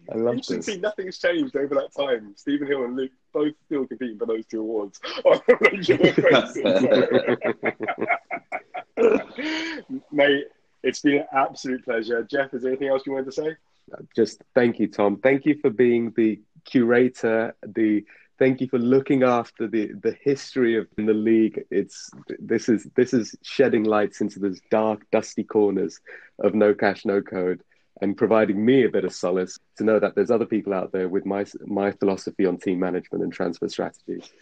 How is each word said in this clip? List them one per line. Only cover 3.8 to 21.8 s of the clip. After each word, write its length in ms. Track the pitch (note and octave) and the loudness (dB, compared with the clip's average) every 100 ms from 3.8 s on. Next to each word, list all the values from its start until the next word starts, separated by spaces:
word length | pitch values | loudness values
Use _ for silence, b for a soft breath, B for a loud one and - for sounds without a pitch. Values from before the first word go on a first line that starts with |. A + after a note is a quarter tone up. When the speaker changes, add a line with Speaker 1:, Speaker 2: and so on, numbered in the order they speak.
| B2+ | -6
Speaker 2:
competing 300 | A#2 B2 G#2+ | -8 -10 -8
for 60 | |
those 220 | A#2 A2 - | -6 -6 -6
two 140 | A2 | -8
awards 360 | A2 A2 G2+ - B | -6 -6 -8 -10 B
<laughs> 120 | B - | B 2
on 120 | - - | 4 4
a 80 | - | 4
regular 520 | - G3 F3 F3+ E3+ | 4 2 0 4 4
basis. 1700 | - C#3+ C3+ - - G2+ F#2+ B2+ G#2 - B2 - B2 A#2+ - A2+ - G#2+ - - - - - - - - - - - | 6 6 6 4 -2 2 2 4 4 4 2 2 -2 -2 -4 -4 -4 -6 -4 -4 -4 -6 -12 -10 -14 -12 -16 -10 2
<laughs> 1120 | A3+ G#3+ - - D4+ D#4+ E4 D4+ - - - | 2 2 -2 -10 -8 -6 -8 -10 -12 -14 -6
Mate, 360 | D4 C#3+ C#3 C#3+ _ _ _ | 0 2 2 -2 _ _ _
it's 180 | C3 - | -6 -2
been 160 | D3 C#3+ | 0 0
an 80 | - | 0
absolute 520 | C3+ C#3 - C3+ B2+ | -2 -2 -4 -8 -8
pleasure. 380 | A#2 A2+ A2 A#2 | -6 -6 -4 -4
Jeff, 300 | A2+ C#3+ C3+ | -4 -4 -4
is 80 | C3 | -4
there 80 | B2+ | -4
anything 160 | C3 C#3 | -4 -2
else 140 | C3+ C#3+ | -2 -4
you 60 | |
wanted 140 | C3+ C3 | -8 -6
to 60 | |
say? 240 | C#3+ D3+ D#3 _ _ _ - - - | -6 -6 -6 _ _ _ -20 -8 -2
Speaker 1:
Just 260 | G#2+ - _ | -2 -2 _
thank 240 | B2+ A#2+ - | 2 2 2
you, 80 | G#2 | -2
Tom. 300 | - G2+ G2+ | 2 0 2
Thank 260 | C3 C#3 D3+ | 2 2 0
you 120 | C3+ | 0
for 100 | - | 0
being 420 | A2 B2 A#2+ A#2 A2 | 2 2 2 0 0
the 240 | A2 G#2 _ _ | 0 0 _ _
curator, 920 | - C#3 A#2 A#2+ B2+ - A#2 A2+ A2+ - | -2 0 4 4 2 0 -2 0 -2 -8
the, 420 | G#2+ A2 A2 G#2 G#2 b b - | -10 -2 0 0 -2 b b 0
thank 220 | C3+ C3 | 2 2
you 80 | B2+ | -2
for 100 | B2+ | 0
looking 440 | A#2+ C3+ C3+ C3+ | 2 2 2 2
after 440 | B2+ A#2+ A2+ - A2+ | 2 2 -2 -6 -4
the, 240 | A2 G2+ G2+ | -2 -4 -4
the 140 | A2+ - | -4 -2
history 540 | C#3 C3+ - C3 A#2 A2+ | -2 -2 -2 0 2 0
of 100 | - - | -2 -4
the 160 | G#2+ | 0
league. 520 | G#2+ A2 A2 A2 - - | 2 4 4 4 0 -4
It's, 400 | G2 | -2